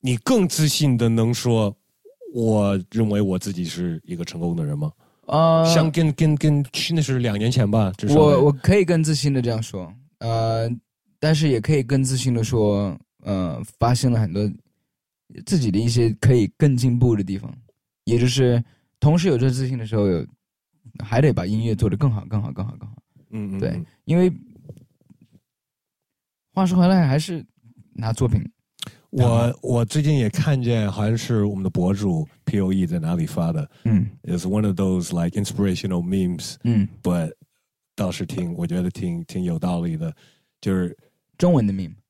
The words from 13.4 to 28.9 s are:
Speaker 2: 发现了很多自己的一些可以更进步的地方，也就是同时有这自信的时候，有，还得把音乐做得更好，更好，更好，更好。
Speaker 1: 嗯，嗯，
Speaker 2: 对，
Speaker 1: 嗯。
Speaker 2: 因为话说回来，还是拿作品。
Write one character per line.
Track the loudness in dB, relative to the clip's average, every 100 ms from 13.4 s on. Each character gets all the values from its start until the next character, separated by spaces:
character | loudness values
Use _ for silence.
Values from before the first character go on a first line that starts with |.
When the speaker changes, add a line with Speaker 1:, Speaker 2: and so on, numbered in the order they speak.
| -4 -6 -10 _
Speaker 2:
发 | 0 2
现 | 2
了 | 0
很 | 0
多 | -2 -4 -4 _ _ _ _ _ _ _ -20 -2
自 | 0
己 | 0
的 | 0
一 | 0
些 | 2 0 2
可 | 4 4
以 | 2 _
更 | 2 2
进 | 2 2
步 | 2 2
的 |
地 | -2 -6
方， | -10 -18 _ _ _ _
也 | -2 2
就 | 2
是 | 2 2 2 -2 _ _ _
同 | 2 4
时 | 2
有 | 2
这 | 2
自 | 0 -4
信 | -6
的 | -4
时 | 0
候， | 2
有， | 0 -4 _ _ _ _ _ -20 -14
还 | -4 2
得 | 2
把 | 2 -2
音 | -2
乐 | -2
做 | 0 0
得 | 2
更 | 0
好， | -2 -4
更 | -6
好， | -6
更 | -8 -10
好， | -10
更 | -16
好。 | -20 _ _ _
Speaker 1:
嗯， | -10 -8 -4
嗯， |
Speaker 2:
对， | -4
Speaker 1:
嗯。 | -6 -10 _
Speaker 2:
因 | -2 2
为 | 2 0 -14 -20 -20 -20 _ _ _ _ _ _ _ _ _ _ _ _ _ _ _ _ _
话 | 0 2
说 | 4
回 | 4
来， | 6 4
还 | 2
是 | -2 -8 -12 _ _ _ -20
拿 | -8 -4
作 | 0 2
品。 | 0 -2 _ _ _ -16